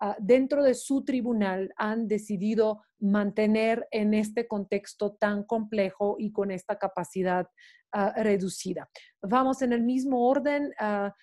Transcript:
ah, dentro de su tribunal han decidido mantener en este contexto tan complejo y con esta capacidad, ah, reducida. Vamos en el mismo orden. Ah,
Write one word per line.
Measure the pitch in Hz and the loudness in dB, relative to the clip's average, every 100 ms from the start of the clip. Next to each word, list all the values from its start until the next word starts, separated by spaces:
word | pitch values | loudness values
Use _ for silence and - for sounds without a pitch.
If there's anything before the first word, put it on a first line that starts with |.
ah, | 202 208 | -6 -4
dentro | 196 254 269 285 | 4 4 4 4
de | 277 | 4
su | 247 - 269 | 2 0 -2
tribunal | - 254 233 226 196 185 190 - | 0 -2 0 0 0 0 -4 -4
han | 214 226 220 | -4 -2 -2
decidido | 208 214 196 208 226 214 214 _ - | -2 -2 -4 -2 2 2 0 _ -4
mantener | 202 208 202 196 214 220 220 226 - | 0 2 2 0 2 4 2 0 -2
en | 214 214 | -2 2
este | 214 214 240 233 | 2 0 -2 -4
contexto | 208 190 202 202 - 208 202 | -4 -2 -4 -6 -4 -4 0
tan | 208 208 | 0 0
complejo | 202 226 214 220 190 - 202 - | -2 -4 -2 0 0 0 -2 0
y | 214 | -4
con | 214 196 | -2 -2
esta | 185 - 202 | -4 -6 -4
capacidad, | 190 185 170 190 185 180 180 _ - - _ | -4 -4 -6 -2 0 0 -2 _ -20 -20 _
ah, | 208 202 226 | -2 0 0
reducida. | 220 196 185 - 190 170 143 - - _ | 2 2 0 -6 -8 -8 -10 -20 -20 _
Vamos | 190 247 262 262 | 0 2 2 0
en | 254 | 0
el | 240 | 0
mismo | 233 254 269 247 240 | 2 0 0 2 2
orden. | 277 285 285 285 - | 2 0 -2 -4 -4
Ah, | 214 208 202 - | -4 -2 -4 -8